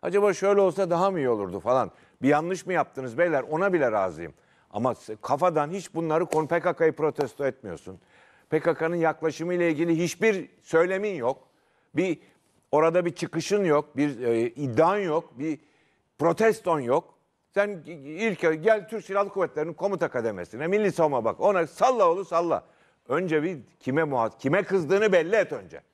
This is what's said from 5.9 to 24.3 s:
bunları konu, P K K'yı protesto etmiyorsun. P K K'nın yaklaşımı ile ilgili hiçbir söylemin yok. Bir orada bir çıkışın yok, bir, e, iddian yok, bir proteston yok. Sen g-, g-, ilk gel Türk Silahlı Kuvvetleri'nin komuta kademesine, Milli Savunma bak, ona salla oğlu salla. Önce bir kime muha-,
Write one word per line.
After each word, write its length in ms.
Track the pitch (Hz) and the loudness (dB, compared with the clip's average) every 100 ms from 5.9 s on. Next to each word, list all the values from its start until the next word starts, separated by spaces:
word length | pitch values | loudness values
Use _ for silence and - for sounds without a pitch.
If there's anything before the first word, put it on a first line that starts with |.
| 160 | -6
bunları 300 | 165 156 - | 0 0 2
konu, 220 | 156 156 | 0 0
P 120 | 170 | 0
K 140 | 175 | 0
K'yı 220 | 170 160 147 | 2 0 2
protesto 500 | 151 - 139 - 139 | -2 -2 -6 -2 -6
etmiyorsun. 540 | 131 104 82 - 95 _ _ _ _ _ | -4 -12 -14 -14 -20 _ _ _ _ _
P 100 | 156 | -2
K 140 | 160 | 0
K'nın 220 | 160 160 170 | 0 -2 0
yaklaşımı 580 | 160 143 160 - 165 | 0 0 -4 -4 -4
ile 180 | 180 170 | 0 0
ilgili 320 | 151 170 165 | 2 0 0
hiçbir 460 | 175 - 226 196 156 _ | 0 0 0 0 -4 _
söylemin 520 | _ 160 175 190 208 180 | _ 2 2 0 -4 -2
yok. 320 | 120 139 _ _ _ _ _ - | -4 -4 _ _ _ _ _ -2
Bir 240 | 185 156 _ _ _ _ _ | -2 -2 _ _ _ _ _
orada 340 | 147 160 170 175 | 2 4 2 -2
bir 100 | 165 | -4
çıkışın 480 | 170 160 156 208 | -6 -6 -2 0
yok, 340 | 190 147 147 - | 2 2 0 -2
bir, 240 | 147 120 | -2 -2
e, 280 | 120 117 117 | 0 0 0
iddian 480 | 127 143 113 160 202 | -2 -4 2 2 2
yok, 420 | 190 156 165 117 | 0 -4 -4 -10
bir 200 | 156 147 _ _ _ _ _ _ | -8 -8 _ _ _ _ _ _
proteston 600 | 156 165 220 214 - 160 | 0 2 2 2 0 -2
yok. 340 | 120 139 - _ _ _ _ | 2 0 0 _ _ _ _
Sen 300 | - 208 196 | -2 -2 -2
g-, 100 | 139 | -14
g-, 160 | 160 139 | -16 -14
ilk 320 | 156 226 180 170 160 | -4 -4 0 0 2
gel 240 | 170 214 180 | 2 2 0
Türk 180 | 226 - | -12 -6
Silahlı 240 | 190 202 | -4 -2
Kuvvetleri'nin 440 | 196 175 - 156 | -2 -4 -4 -6
komuta 340 | 170 185 190 160 | -4 -4 -2 -2
kademesine, 600 | 127 113 98 87 117 156 | -2 -4 -6 -10 -8 -2
Milli 240 | 202 208 | 0 0
Savunma 340 | - 156 135 113 | 2 2 2 -2
bak, 140 | - | 0
ona 280 | 185 196 165 | 2 2 -2
salla 420 | - 240 254 180 | 2 2 4 4
oğlu 160 | 175 190 | 2 -2
salla. 380 | 170 175 127 - _ _ _ _ | -2 0 -2 -4 _ _ _ _
Önce 340 | 139 185 156 | -2 0 0
bir 160 | 156 165 107 _ | 0 -6 -14 _
kime 220 | - 135 | -4 0
muha-, 360 | 160 131 113 | 0 0 -2